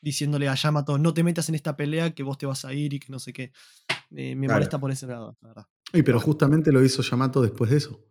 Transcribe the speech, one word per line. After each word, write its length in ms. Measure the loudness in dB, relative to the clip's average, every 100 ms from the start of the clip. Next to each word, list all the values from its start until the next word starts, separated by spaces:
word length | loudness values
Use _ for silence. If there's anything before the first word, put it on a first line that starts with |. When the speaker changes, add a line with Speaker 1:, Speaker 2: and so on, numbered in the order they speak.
Speaker 1:
diciéndole 460 | -6 -4 -2 0 -2
a 60 | 0
Yamato, 420 | 0 0 0 2
"No 160 | 2
te 100 | 2
metas 240 | 0 0 -2
en 40 | -4
esta 200 | -4 -4
pelea 380 | -4 -2 -4
que 80 | -4
vos 140 | -8 -6
te 80 | -6
vas 180 | -8
a 100 | -8
ir", 200 | -6 -6
y 60 | -6
que 120 | -10
no 60 | -16
sé 120 | -14
qué. 200 | -14 -14 _ -20 _ _ -10 _
Me, 260 | -12 -8 -4
me 100 | 0
Speaker 2:
Claro. 100 | 2
Speaker 1:
molesta 200 | 0 -2
por 100 | -4
ese 140 | -6 -8
lado, 280 | -12 -12 -18
la 60 | -20
verdad. 180 | -20 -20 _ -2
Speaker 3:
Y 100 | 2
pero 160 | 4 4
Speaker 1:
Bueno. 80 | 2
Speaker 3:
justamente 460 | 2 4 4 6
lo 120 | 6
hizo 180 | 6 4
Yamato 400 | -2 0 0 2
después 280 | 0 0 2
de 80 | 2
eso. 280 | 0 -12 _